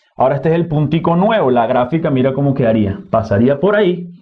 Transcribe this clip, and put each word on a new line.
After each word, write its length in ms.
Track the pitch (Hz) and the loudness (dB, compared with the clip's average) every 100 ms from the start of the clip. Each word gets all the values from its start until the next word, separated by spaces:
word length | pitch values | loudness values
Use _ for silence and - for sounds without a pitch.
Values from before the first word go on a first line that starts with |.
| _ - | _ -2
Ahora 180 | 127 143 | 0 0
este 140 | 170 | 0
es 60 | 165 | 0
el 120 | 175 | 0
puntico 480 | 151 147 160 170 170 | -2 0 0 0 0
nuevo, 340 | 196 226 147 | 2 2 2
la 160 | 123 113 | 2 2
gráfica, 440 | 123 123 165 160 | 0 0 -2 -2
mira 240 | 135 127 | 0 0
cómo 200 | 131 143 | 0 -2
quedaría. 460 | 135 117 113 101 95 - | 0 0 0 0 -4 -4
Pasaría 520 | 113 107 101 120 139 | -4 0 0 2 2
por 160 | 175 208 | 0 2
ahí 320 | 202 180 - - | 0 -2 -8 -18